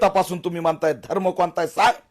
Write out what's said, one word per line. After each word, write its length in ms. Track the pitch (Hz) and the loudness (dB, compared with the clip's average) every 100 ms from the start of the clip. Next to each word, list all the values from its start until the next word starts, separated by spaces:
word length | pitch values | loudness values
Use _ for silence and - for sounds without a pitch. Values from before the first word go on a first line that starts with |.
तपासून 360 | 208 190 180 180 | 4 2 0 -2
तुम्ही 220 | 180 170 | -6 -2
म्हणताय 320 | 165 160 160 | -2 0 0
धर्म 380 | 131 - 196 190 | 0 -4 -2 -2
कोणता 300 | 180 175 170 | 0 -2 -2
आहे 80 | 160 | -4
सांग. 240 | - 240 240 _ | 2 2 2 _